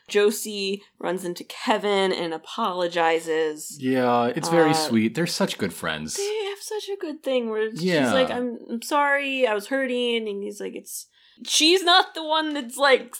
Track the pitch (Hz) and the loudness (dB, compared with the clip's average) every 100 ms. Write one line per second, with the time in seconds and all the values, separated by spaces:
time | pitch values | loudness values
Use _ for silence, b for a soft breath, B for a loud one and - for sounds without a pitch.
0 | b 202 208 226 214 208 196 196 b - | b 4 4 2 -6 -4 -4 -4 b -8
1 | 175 185 180 175 - - 240 214 208 196 | -4 -4 -4 -8 -12 -6 0 0 2 2
2 | 190 - 170 160 - - 220 180 170 175 | 2 0 -4 -6 -8 -4 -4 -2 -2 2
3 | 165 165 165 160 156 151 - 147 131 131 | 2 2 0 0 0 -4 -12 -6 0 2
4 | 123 120 120 160 165 170 156 160 156 113 | 4 4 2 0 2 4 6 4 2 2
5 | 110 139 170 - 190 - 101 - 82 78 | 2 0 -2 0 -2 -2 -6 -4 -6 -4
6 | 78 - 403 427 392 403 - 427 403 392 | -6 -6 -4 -4 -6 -8 -10 -10 -8 -8
7 | 320 311 269 254 226 214 220 214 185 160 | -8 -8 -2 0 0 -2 -4 -2 0 2
8 | 127 107 254 240 247 233 - 233 - 294 | 2 2 0 -2 -6 -8 -8 -8 -2 0
9 | 285 277 277 262 247 208 202 269 262 247 | 2 0 0 0 0 0 -2 -2 -2 -2
10 | 240 233 214 202 208 202 190 190 - - | 0 -2 -2 -6 -8 -8 -10 -10 -12 -14
11 | - b b b 247 - 302 370 339 370 | -16 b b b -2 2 4 6 6 6
12 | 381 320 311 311 311 294 240 254 277 247 | 4 -2 -2 0 0 -4 -6 2 4 4
13 | 240 - | 2 -16